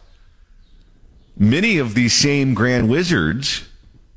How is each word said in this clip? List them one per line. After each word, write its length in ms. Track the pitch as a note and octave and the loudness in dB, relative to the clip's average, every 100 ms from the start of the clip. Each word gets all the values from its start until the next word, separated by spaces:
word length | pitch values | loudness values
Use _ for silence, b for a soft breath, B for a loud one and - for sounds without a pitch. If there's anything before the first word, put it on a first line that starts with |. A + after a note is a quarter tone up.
| - - - _ - - - - - - - - - - | -20 -20 -20 _ -20 -20 -20 -20 -20 -20 -20 -20 -20 -2
many 420 | G#2 C#3+ A3+ F3+ | 0 2 0 0
of 160 | B2 | 0
these 200 | A2 A#2+ | 0 0
same 400 | - C#3+ C#3+ C3+ | 2 0 0 0
grand 360 | G#2+ B2 B2 A2 | 0 0 2 0
wizards 800 | C#3+ F3+ C#3 D#2+ A2 C#3+ - - - - - - | 0 0 0 0 -2 -6 -8 -12 -20 -20 -20 -20